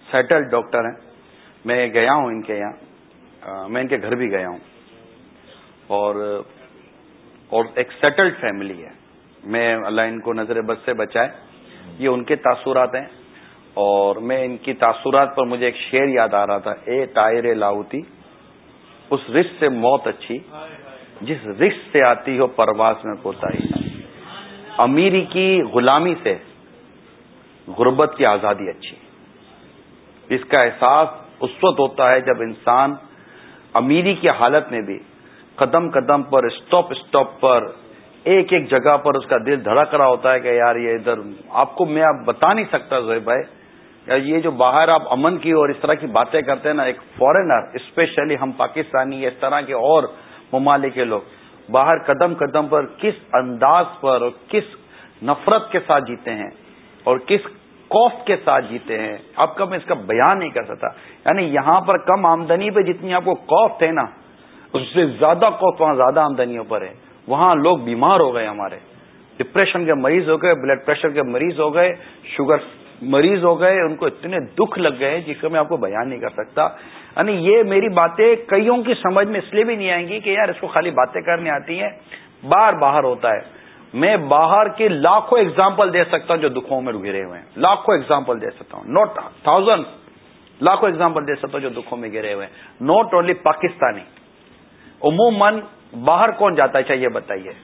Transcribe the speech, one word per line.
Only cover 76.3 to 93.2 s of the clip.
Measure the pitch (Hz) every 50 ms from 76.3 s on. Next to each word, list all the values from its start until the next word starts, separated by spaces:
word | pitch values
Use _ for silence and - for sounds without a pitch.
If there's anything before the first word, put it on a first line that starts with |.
| - - 110 - - - 156 160 - - - - - - - - -
یعنی | - 175 208 208
یہ | 180 165 185 208 233 220
میری | 196 196 196 196 226
باتیں | 185 175 170 170 170 208 214 233 233
کئیوں | 226 233 - 196 196 214 226 247 247 226
کی | 233 240
سمجھ | - - 185 185 196 202
میں | 208 220 202 170
اس | - -
لیے | 208 220
بھی | 226 233
نہیں | 214 196 185
آئیں | 180 175 175 170
گی | 202 214
کہ | 208 214
یار | 196 202 214 185
اس | 175 -
کو | -
خالی | 170 - - 160 175
باتیں | 147 127 127 127 - -
کرنے | - 170 170 170 170 160
آتی | 147 139 - - 165 180 202
ہیں، | 208 202 - - - - - - - _ _ - 135
باہر | 160 190 220 214 190
باہر | 165 147 139 139 151 135
ہوتا | 127 123 117 - 117
ہے۔ | 110 101 - - - - - - - - - - -
میں | 117 151 190 214
باہر | 196 156 139 143 147 160 160 185 208 214 208
کے | - - 220 214
لاکھوں | 180 143 139 165 190 214 214 - 247 240
ایگزامپل | 214 175 139 180 190 196 196 190 208 190 170
دے | 180 170
سکتا | 170 - 160 - - 170
ہوں | 165
جو | 156 147
دکھوں | 123 127 123 - 135 131
میں | 127 127 113
گھرے | 104 95 101 95 98 95
ہوئے | 90 87 87
ہیں، | - - _
لاکھوں | 98 139 180 202 196 - - 208
ایگزامپل | 156 131 - 151 143 135 120 120 113
دے | 104 113
سکتا | - - - - -
ہوں، | - 98
not | 101 127 180 214 208 - - - - - - - 151
thousand، | 151 185 190 220 220 175 135 - - - - - _ - _ _ _ _ _ _ _ -
لاکھوں | 131 170 190 190 226 202
ایگزامپل | 175 160 175 170 160 156 147
دے | 143 143
سکتا | 139 - 139 139
ہوں | 143
جو | 135 131
دکھوں | 117 120 117 - 123 120
میں | 117 110 101
گھرے | 110 107 107 104
ہوئے | 98 98
ہیں۔ | 95 - - - - - _ 123 139
Not | 170 208 226 220 -
only | 175